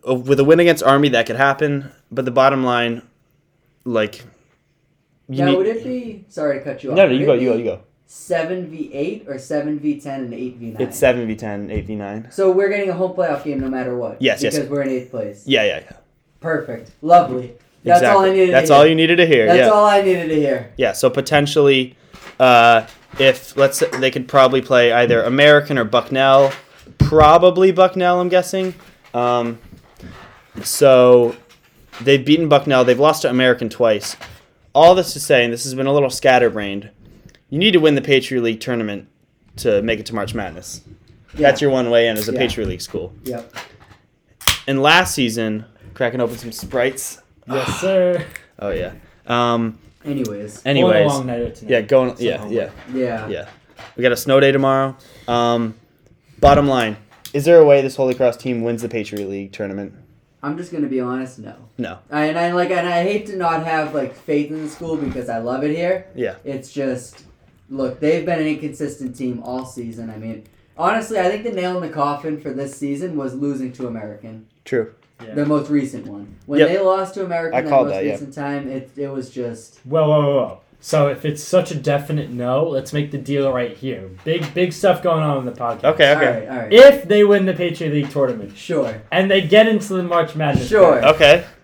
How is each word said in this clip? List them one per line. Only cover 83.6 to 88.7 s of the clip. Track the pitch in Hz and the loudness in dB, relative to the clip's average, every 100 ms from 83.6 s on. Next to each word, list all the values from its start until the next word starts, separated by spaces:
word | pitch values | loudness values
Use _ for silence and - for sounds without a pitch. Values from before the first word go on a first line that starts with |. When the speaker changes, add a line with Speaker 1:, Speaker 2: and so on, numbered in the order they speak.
| 123 - | -6 -8
Speaker 3:
here. | 131 123 95 90 | -10 -10 -14 -14
Big, | - 165 151 | -6 -6 -6
big | 180 180 | -4 -4
stuff | - 196 165 | 0 0 0
going | 180 160 | 0 -2
on | 151 139 | -2 -4
in | 127 | -6
the | |
podcast. | 120 120 117 | -8 -8 -2
Speaker 1:
Okay, | 139 160 143 151 | -2 4 4 4
okay. | 135 | 0
Speaker 2:
All | |
right, | - - | -2 -8
all | 127 | -10
right. | 113 | 0
Speaker 3:
If | 214 277 277 170 | 8 8 8 0
they | 208 208 | 2 4
win | 202 190 | 2 0
the | |
Patriot | 180 175 160 160 | -4 -6 -4 -4
League | 147 139 | -4 -4
tournament | 151 135 113 98 98 | -2 -2 -4 -12 -16
Speaker 2:
Sure. | - | -6